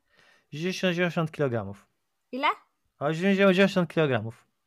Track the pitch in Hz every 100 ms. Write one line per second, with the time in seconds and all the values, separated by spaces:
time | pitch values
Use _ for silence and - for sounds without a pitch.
0 | _ _ _ _ _ 147 180 180 185 170
1 | 175 170 160 - 139 117 98 101 _ _
2 | _ _ _ 254 302 415 _ _ _ -
3 | 143 160 196 190 196 185 196 190 165 165
4 | 151 117 113 - _ _